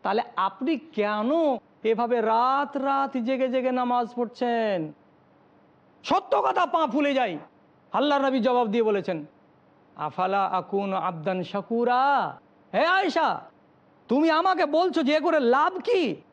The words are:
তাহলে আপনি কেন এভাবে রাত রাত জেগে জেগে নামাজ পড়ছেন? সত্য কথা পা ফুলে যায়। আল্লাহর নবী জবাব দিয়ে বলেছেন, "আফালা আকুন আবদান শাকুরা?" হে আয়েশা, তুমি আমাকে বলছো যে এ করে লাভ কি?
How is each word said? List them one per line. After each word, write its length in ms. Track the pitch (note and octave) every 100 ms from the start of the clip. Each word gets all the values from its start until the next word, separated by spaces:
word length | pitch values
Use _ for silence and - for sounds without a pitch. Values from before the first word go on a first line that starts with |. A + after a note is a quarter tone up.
তাহলে 200 | G3 G#3+ - -
আপনি 360 | F#3+ - C4 C#4+ -
কেন 380 | - G#3 G#3 A3 E4 D#4 A#3 _ _
এভাবে 380 | A3 A3+ A#3+ B3
রাত 560 | A3 A3+ B3 C4+ C#4 C#4
রাত 360 | C#4 C4+ C#4 C4
জেগে 320 | A3+ C4 C4
জেগে 240 | B3+ B3+
নামাজ 340 | B3 B3 B3 A#3+
পড়ছেন? 800 | A#3+ A#3 - A#3+ A#3 A3 F#3 D#3 - _ _ _ _ _ _ _ _ _ _
সত্য 280 | - F#4 - G#4 B4
কথা 200 | F#4 E4
পা 200 | F4 D4+
ফুলে 280 | B3 C#4+
যায়। 240 | C4+ A#3 D#3 - _ _ _ _
আল্লাহর 320 | G3 C#4+ C#4 C4+
নবী 140 | C4
জবাব 260 | A#3 B3 A3+
দিয়ে 140 | A#3
বলেছেন, 440 | A3 G3+ F3+ E3 D3 _ _ _ _ _ _ -
"আফালা 480 | D3+ D#3+ F#3 G3
আকুন 480 | F#3+ F#3 F3+ G3 G3
আবদান 500 | F#3+ F3+ E3+ D#3 F#3
শাকুরা?" 960 | F3 G3+ G3 A#3 A#3+ B3 C4+ C#4 E3+ - _ _ _
হে 100 | G3+ D#4+
আয়েশা, 540 | F#4+ F#4+ E4 C#4 - - _ _ _ _ _ -
তুমি 220 | B3 D#4+
আমাকে 360 | D#4 F#4 F#4 D4+
বলছো 360 | D4+ F4+ E4
যে 100 | C4+
এ 60 | D4+
করে 200 | D#4 D#4+
লাভ 320 | A#3+ C4 D#4+ F#4
কি? 380 | - G4 C4+ D3+ -